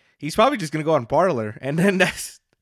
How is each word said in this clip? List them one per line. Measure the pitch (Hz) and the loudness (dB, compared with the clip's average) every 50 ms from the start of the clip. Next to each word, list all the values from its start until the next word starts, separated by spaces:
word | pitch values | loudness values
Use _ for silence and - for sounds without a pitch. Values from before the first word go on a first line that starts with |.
| _ _ _ - | _ _ _ -12
he's | 143 151 - | -10 -4 2
probably | - 220 269 294 226 | 2 2 4 2 0
just | 165 147 | -4 -6
gonna | - 156 151 | -4 -4 0
go | 156 160 | 2 0
on | 139 120 | 0 0
Parler. | - 139 151 180 190 160 117 110 107 107 - | 0 0 2 2 2 0 -2 -4 -6 -8 -8
And | - 135 151 165 | -6 -4 0 2
then | 175 202 196 | 2 2 2
that's, | 190 185 156 - - - - - - _ _ _ _ | 2 0 0 -2 -6 -12 -14 -16 -20 _ _ _ _